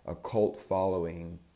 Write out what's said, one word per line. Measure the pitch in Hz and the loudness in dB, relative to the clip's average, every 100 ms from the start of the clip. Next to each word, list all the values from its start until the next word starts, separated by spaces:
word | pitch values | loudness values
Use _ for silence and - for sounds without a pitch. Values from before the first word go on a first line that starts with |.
| - | -10
a | |
cult | 85 - 110 104 - | -8 -2 4 4 2
following | - 95 95 92 85 85 85 82 - | -2 2 2 2 -2 -6 -10 -12 -16